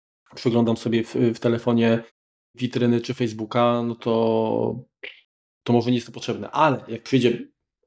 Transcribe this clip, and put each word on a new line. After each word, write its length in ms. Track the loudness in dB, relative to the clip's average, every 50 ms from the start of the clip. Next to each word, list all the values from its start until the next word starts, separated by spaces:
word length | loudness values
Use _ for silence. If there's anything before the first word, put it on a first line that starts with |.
| _ _ _ _ _ _ -20
przeglądam 420 | -4 -2 2 2 4 2 2 0
sobie 280 | -2 -2 0 0 0 -2
w, 100 | -2 -2
w 240 | 0 0 0 0 0
telefonie 640 | 0 -2 -2 0 0 0 2 4 4 4 2 2 0 -8 _ _ _ _ _ _ _ _ _
witryny 460 | -8 -6 -4 -2 0 2 2 2 0
czy 140 | -2 -4 -4
Facebooka, 680 | -4 -4 -4 -4 -6 -10 -4 0 2 2 2 2 0 -2
no 120 | -4 -6
to, 800 | -6 -2 0 0 2 2 2 2 2 0 0 0 0 -2 -2 -4 -6 -12 _ _ _ -20 -20 -20 -20 _ _ _ _ _ _ _ _ _
to 100 | 2 2
może 180 | 2 4 2
nie 60 | 0
jest 100 | -2 -2
to 60 | -6 -14
potrzebne, 380 | -12 -8 -6 -6 -6 -8 -6
ale 340 | 0 2 2 2 2 0 -4 -10
jak 140 | -12 -12 -6
przyjdzie 500 | 0 0 2 4 2 2 0 -6 -14 _ _ _ _ _ _ _